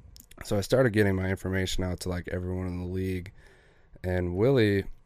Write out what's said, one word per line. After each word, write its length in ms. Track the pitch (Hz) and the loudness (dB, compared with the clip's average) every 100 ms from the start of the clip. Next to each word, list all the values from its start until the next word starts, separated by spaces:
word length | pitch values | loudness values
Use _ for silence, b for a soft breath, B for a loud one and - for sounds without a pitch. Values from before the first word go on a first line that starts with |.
| - - - - - | -20 -20 -20 -16 -2
So 120 | 104 | -2
I 40 | |
started 320 | - 127 127 | 2 4 4
getting 220 | 107 101 95 | 4 4 2
my 120 | 92 | 0
information 540 | 95 92 95 92 - | -2 -2 -2 0 -2
out 160 | 92 87 | -2 -4
to, 80 | 90 | -4
like, 200 | 87 - | -6 -6
everyone 380 | 90 90 92 90 | -6 -4 -4 -4
in 120 | 90 | -6
the 80 | 90 | -6
league. 460 | 92 92 92 87 B B B B B B - | -4 -4 -4 -8 B B B B B B -8
And 340 | 92 90 90 90 | -2 -2 0 2
Willie, 480 | 123 135 107 101 - - | 4 4 4 2 -2 -10